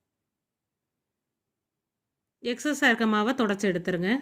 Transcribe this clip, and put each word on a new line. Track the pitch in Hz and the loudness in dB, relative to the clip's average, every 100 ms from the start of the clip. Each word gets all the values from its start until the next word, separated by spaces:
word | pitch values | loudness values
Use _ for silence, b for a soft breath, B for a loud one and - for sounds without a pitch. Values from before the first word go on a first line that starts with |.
| _ _ _ _ _ _ _ _ _ _ _ _ _ _ _ _ _ _ _ _ _ _ _ _ | _ _ _ _ _ _ _ _ _ _ _ _ _ _ _ _ _ _ _ _ _ _ _ _
எக்ஸஸா | 240 247 302 294 269 | -6 -4 -4 2 2
இருக்க | 226 226 | 4 2
மாவை | 214 214 | 2 0
தொடச்சு | 262 220 202 208 | 0 0 0 -2
எடுத்துருங்க. | 175 175 175 180 262 | -2 -2 -2 0 -2